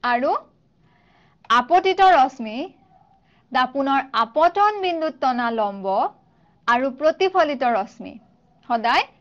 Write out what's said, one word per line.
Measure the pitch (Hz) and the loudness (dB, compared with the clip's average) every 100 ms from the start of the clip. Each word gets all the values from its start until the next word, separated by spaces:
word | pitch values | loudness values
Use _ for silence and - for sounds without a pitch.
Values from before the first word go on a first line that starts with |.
আৰু | 240 240 277 440 - _ _ _ _ _ _ _ _ _ _ | -2 -2 -2 -4 -8 _ _ _ _ _ _ _ _ _ _
আপতিত | 233 240 349 370 370 381 339 | 0 2 2 2 4 6 6
ৰশ্মি, | 254 - 220 220 359 _ _ _ _ _ _ _ _ | 4 -2 -12 -10 -12 _ _ _ _ _ _ _ _
দাপোনৰ | 254 254 269 269 269 269 - | -2 -2 -2 -2 -2 -2 -4
আপতন | 233 302 330 349 415 427 | -2 2 2 2 0 0
বিন্দুত | 370 330 320 311 | -4 -4 -6 -4
টনা | 269 247 240 226 | -4 -2 -4 -2
লম্ব | 208 196 190 190 339 - _ _ _ _ - | -4 -4 -4 -2 -2 -6 _ _ _ _ -2
আৰু | 226 269 269 | -2 -2 -2
প্ৰতিফলিত | 302 320 381 370 311 277 254 226 | -2 0 0 0 0 0 -2 -2
ৰশ্মি | 208 - 185 - _ _ _ _ _ | -4 -10 -18 -18 _ _ _ _ _
সদায় | 240 226 285 - _ | -4 0 0 -2 _